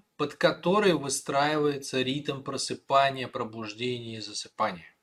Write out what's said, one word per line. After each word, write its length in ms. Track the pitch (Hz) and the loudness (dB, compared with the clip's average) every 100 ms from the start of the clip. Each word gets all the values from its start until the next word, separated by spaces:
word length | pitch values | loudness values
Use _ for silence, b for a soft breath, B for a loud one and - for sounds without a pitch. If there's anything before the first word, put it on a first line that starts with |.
| _ - | _ -6
под 180 | 147 | -6
который 600 | - 165 - 175 202 196 | 2 2 2 2 4 4
выстраивается 1080 | 156 139 - - 139 147 156 147 139 - 131 | 4 0 -4 0 2 2 2 2 0 -2 -2
ритм 400 | 127 139 147 135 | 0 -2 -4 -6
просыпания, 840 | - 131 - 123 - 135 139 135 123 | -6 -6 -4 -6 2 4 4 2 -6
пробуждения 920 | - 113 113 107 104 123 123 113 110 | -6 -6 -6 -10 -6 -4 -4 -8 -10
и 20 | |
засыпания. 760 | 104 104 - - 107 87 78 _ | -10 -10 -10 -2 -2 -2 -14 _